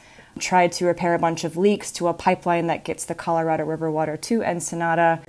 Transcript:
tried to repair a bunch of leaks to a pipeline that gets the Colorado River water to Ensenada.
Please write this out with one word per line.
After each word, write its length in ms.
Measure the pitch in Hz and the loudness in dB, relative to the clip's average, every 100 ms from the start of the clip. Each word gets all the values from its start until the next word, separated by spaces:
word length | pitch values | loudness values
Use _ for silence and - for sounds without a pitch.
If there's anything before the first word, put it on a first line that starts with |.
| - - - - | -16 -20 -18 -10
tried 320 | - 185 175 | 2 4 4
to 120 | - | 2
repair 300 | 175 170 175 | 0 2 0
a 40 | 170 | 2
bunch 260 | 170 160 | 0 -2
of 120 | 165 165 | -4 2
leaks 360 | 208 202 - | 2 2 -4
to 160 | - 170 | -4 -2
a 40 | |
pipeline 540 | 165 190 180 180 170 165 | 0 0 0 0 0 0
that 160 | 156 | -2
gets 220 | - - | -4 -8
the 100 | - | -6
Colorado 500 | 170 - 165 165 160 | -6 -2 0 0 0
River 240 | 156 156 160 | -2 -4 -2
water 280 | 156 156 151 | -2 -2 -4
to 260 | - 233 | -2 -2
Ensenada. 800 | - 170 - 170 165 165 165 160 | 0 -4 -4 -2 0 4 4 2